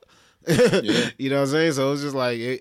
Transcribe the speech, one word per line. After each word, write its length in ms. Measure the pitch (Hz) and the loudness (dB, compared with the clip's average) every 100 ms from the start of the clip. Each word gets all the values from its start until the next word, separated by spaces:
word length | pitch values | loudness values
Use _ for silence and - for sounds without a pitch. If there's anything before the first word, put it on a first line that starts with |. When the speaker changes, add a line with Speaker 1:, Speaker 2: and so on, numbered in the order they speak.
| _ _ | _ _
Speaker 1:
<laughs> 240 | _ _ - | _ _ -2
Speaker 2:
Yeah. 600 | 220 240 196 113 - 120 - | 4 4 2 0 0 -2 -4
Speaker 1:
You 120 | 135 | -2
know 80 | 139 | 0
what 100 | 139 | 0
I'm 40 | |
saying? 200 | 151 165 | 2 0
So 140 | 135 135 | 2 -2
it 40 | |
was 100 | 143 | -2
just 140 | 143 135 | -4 -2
like, 220 | 123 120 | -2 -2
it, 220 | 120 127 | -4 -6